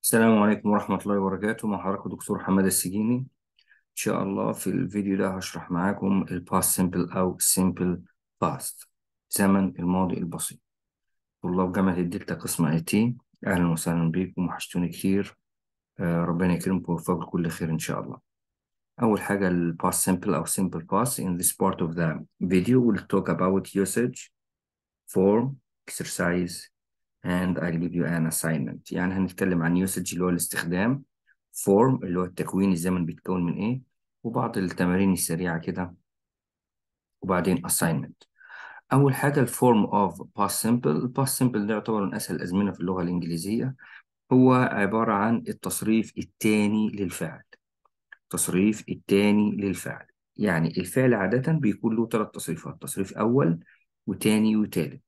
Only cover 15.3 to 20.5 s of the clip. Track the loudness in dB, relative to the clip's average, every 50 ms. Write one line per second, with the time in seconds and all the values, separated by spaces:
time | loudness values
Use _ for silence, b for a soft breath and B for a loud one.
15.3 | -8 _ _ _ _ _ _ _ _ _ _ _ _ -6 -2 0 0 0 0 0
16.3 | 0 0 2 2 2 2 2 0 0 0 0 -2 -4 -4 0 -2 -2 -2 -2 -4
17.3 | -2 -2 -2 -2 -2 -4 -4 -2 -2 -4 -2 -4 -6 -6 -6 -10 -12 -14 _ _
18.3 | _ _ _ _ _ _ _ _ _ _ _ _ _ 0 2 2 2 2 2 -2
19.3 | 0 0 2 2 2 2 0 0 -2 0 -2 -2 0 0 2 2 0 0 2 0
20.3 | 0 0 0 -2